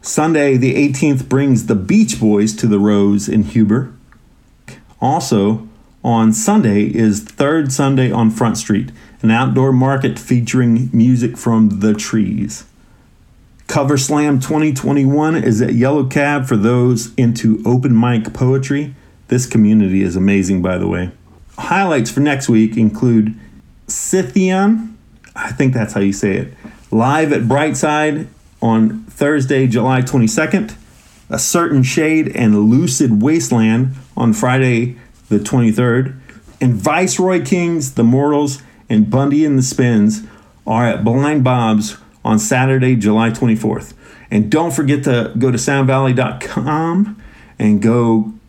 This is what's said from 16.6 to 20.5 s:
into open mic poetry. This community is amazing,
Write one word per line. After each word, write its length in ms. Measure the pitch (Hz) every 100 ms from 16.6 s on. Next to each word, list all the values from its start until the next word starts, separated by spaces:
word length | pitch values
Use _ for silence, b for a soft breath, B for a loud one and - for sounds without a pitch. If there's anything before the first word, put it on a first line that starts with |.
| 107 123 123 110 -
into 480 | - 120 113 113 107
open 340 | 107 123 135 113
mic 360 | 120 117 110
poetry. 640 | - 127 135 135 143 143 B B B _
This 180 | 123 127
community 560 | 117 104 110 95 95
is 140 | 95 92
amazing, 480 | 98 101 90